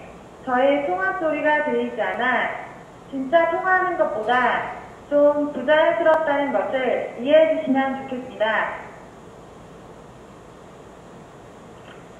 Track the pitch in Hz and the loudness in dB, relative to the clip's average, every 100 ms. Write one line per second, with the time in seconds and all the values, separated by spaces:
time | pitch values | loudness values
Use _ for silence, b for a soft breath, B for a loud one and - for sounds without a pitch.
0 | - - - - 254 247 277 285 285 370 | -18 -20 -20 -12 -2 2 4 4 0 0
1 | 381 370 320 294 302 302 294 240 240 220 | 0 0 -2 0 2 2 2 -2 -2 -2
2 | 190 202 240 233 - - - - - - | -4 -2 0 0 -2 -6 -12 -16 -20 -20
3 | - 262 262 330 330 349 370 370 359 339 | -10 -8 0 2 2 0 0 0 0 -2
4 | 208 208 220 254 247 - - - - - | -2 -2 0 0 2 -2 -6 -12 -16 -16
5 | - 285 294 294 294 - 254 311 320 339 | -2 4 4 2 -2 -2 2 4 4 4
6 | 330 320 311 285 269 208 185 262 254 180 | 4 4 2 0 0 -2 -2 -2 0 -2
7 | - - 254 311 320 311 269 269 269 254 | -4 -6 4 6 6 2 0 0 0 -4
8 | - 254 - - 214 208 - - - - | -8 -10 -8 -4 -2 0 -4 -8 -14 -18
9 | - - - - - - - - - - | -20 -20 -20 -20 -20 -20 -20 -20 -20 -20
10 | - - - - - - - - - - | -20 -20 -20 -20 -20 -20 -20 -20 -20 -20
11 | - - - - - - - - - - | -20 -20 -20 -20 -20 -20 -20 -20 -20 -20
12 | - | -20